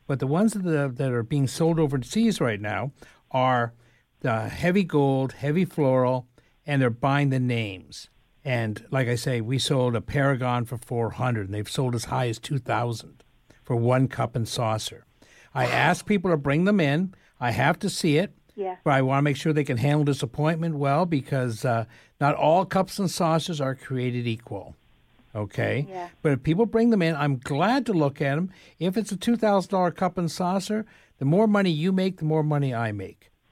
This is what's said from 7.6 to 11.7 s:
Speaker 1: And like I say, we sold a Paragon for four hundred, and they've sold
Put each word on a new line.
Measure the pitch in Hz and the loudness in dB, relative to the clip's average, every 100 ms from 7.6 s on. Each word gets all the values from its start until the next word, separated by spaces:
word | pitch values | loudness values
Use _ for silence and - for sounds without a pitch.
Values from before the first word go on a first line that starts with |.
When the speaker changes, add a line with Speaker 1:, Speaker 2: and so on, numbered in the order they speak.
| 107 92 71 - - _ _ _ | -4 -8 -16 -20 -20 _ _ _
Speaker 1:
And | 139 120 113 107 - | -4 -2 -2 -4 -4
like | 139 120 | -2 0
I | 120 | -2
say, | 139 123 | -2 -2
we | 110 131 | -2 -2
sold | - 135 123 | 0 2 2
a | 113 | 0
Paragon | - 139 139 127 127 123 | -2 0 2 2 0 -2
for | 117 120 | -2 -8
four | - 120 110 | -6 -4 -4
hundred, | 104 127 113 95 | -2 -2 -2 -4
and | |
they've | 104 | -6
sold | 107 | -4